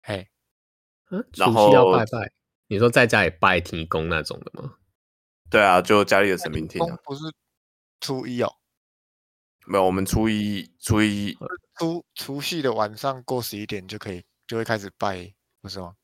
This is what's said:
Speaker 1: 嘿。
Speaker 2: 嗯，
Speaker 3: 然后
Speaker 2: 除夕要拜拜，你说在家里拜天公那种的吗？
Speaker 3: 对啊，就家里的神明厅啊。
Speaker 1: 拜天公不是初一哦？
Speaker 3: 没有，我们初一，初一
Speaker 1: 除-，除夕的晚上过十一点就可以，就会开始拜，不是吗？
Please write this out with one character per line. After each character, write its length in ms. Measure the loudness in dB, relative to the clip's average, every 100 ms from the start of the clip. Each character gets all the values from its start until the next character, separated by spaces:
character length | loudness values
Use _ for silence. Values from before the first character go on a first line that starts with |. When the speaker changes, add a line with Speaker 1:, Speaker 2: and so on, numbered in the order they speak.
Speaker 1:
嘿。 260 | -8 -10 -10 _ _ _ _ _ _ _ _
Speaker 2:
嗯， 120 | -10 -10
Speaker 3:
然 200 | 0 2
后 120 | 6 8
Speaker 2:
除 40 |
夕 60 | 8
要 100 | 6
拜 120 | 4 0
拜， 260 | -6 -10 _ _ _ _
你 120 | 0
说 100 | 2
在 160 | 4 4
家 160 | 4
里 60 | 2
拜 320 | 2 2 2
天 240 | -2 -8 -4
公 220 | -4 -2
那 140 | -4
种 160 | -4 -12
的 100 | -14
吗？ 200 | -16 -18 _ _ _ _ _ _ _ 0
Speaker 3:
对 120 | 4
啊， 180 | 6 6
就 220 | 6 4
家 180 | 6 4
里 80 | 4
的 80 | 0
神 140 | -4
明 160 | -8 -8
厅 140 | -6
啊。 40 | -6
Speaker 1:
拜 20 |
天 100 | -8
公 20 | -14
不 100 | -12
是 60 | -12 -16 _ _ _ _ _ _
初 260 | -8 -8 -6
一 160 | -4
哦？ 140 | -4 _ _ _ _ _ _ _ _ _ _ _ -4
Speaker 3:
没 100 | 0
有， 80 | 2
我 60 |
们 120 | 0 -2
初 220 | 0 0
一， 420 | -2 -4 -6 -10 _
初 220 | -2 2
一 360 | 2 0 -6 -8 -14 -16 _ -8
Speaker 1:
除-， 280 | -6 -6 _ -16
除 260 | -10 -8
夕 200 | -6 -4
的 120 | -2
晚 240 | -2 -4 -4
上 260 | -8 -8
过 180 | -8 -8
十 160 | -6 -10
一 80 | -10
点 220 | -10 -10
就 100 | -14
可 140 | -12
以， 100 | -12 -14 _ -10
就 120 | -8
会 80 | -4
开 120 | -4
始 140 | -6 _
拜， 360 | -6 -6 -14 _ _ _
不 80 | -16
是 100 | -14
吗？ 160 | -16 _